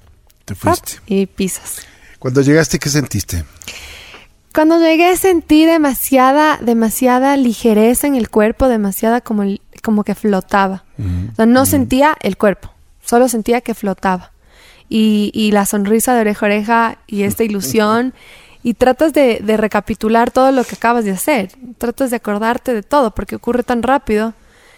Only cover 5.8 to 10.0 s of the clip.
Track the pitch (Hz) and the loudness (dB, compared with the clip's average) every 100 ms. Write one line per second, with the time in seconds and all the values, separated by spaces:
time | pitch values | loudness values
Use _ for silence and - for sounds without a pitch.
5.8 | 294 247 - 262 262 277 302 294 220 233 | 0 -2 0 2 4 4 2 0 0 0
6.8 | 226 - 254 247 269 277 247 208 240 214 | 0 0 2 2 2 2 0 0 2 4
7.8 | 220 247 285 269 214 - 214 220 269 226 | 4 2 0 0 0 0 0 2 0 2
8.8 | 202 190 220 240 - 214 202 196 _ - | -2 -2 -2 -2 -2 -4 -4 -6 _ -12
9.8 | - 214 | -2 -2